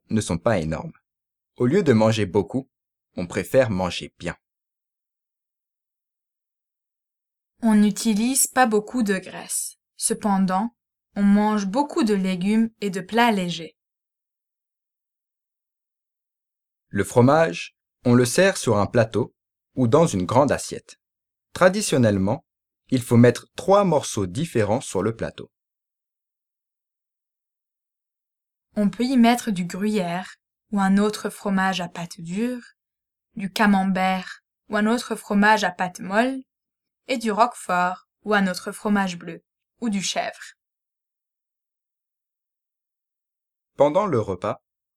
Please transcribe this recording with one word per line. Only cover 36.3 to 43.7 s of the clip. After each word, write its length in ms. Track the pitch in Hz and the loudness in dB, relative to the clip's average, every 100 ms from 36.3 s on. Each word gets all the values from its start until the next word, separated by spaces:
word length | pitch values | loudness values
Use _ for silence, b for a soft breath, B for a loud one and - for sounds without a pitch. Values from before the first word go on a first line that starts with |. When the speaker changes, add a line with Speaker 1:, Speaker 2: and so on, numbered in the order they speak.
| 269 - _ _ _ _ _ - | -4 -12 _ _ _ _ _ -6
Speaker 2:
et 100 | 262 | -4
du 140 | 226 | -2
roquefort 760 | 202 240 - - 180 180 185 _ _ | 0 0 0 -4 -2 -2 -4 _ _
ou 120 | 202 208 | -2 0
un 120 | 190 | 0
autre 240 | 180 - | -4 -10
fromage 460 | 196 214 202 190 175 | -8 -2 0 0 -6
bleu, 260 | 170 170 _ _ _ _ | -14 -16 _ _ _ _
ou 80 | 240 | -4
du 120 | 196 | -4
chèvre. 520 | 170 185 - - - - _ _ _ _ _ _ _ _ _ _ _ _ _ _ _ _ _ _ _ _ _ _ _ _ _ _ _ _ _ _ _ | -4 -4 -6 -10 -20 -20 _ _ _ _ _ _ _ _ _ _ _ _ _ _ _ _ _ _ _ _ _ _ _ _ _ _ _ _ _ _ _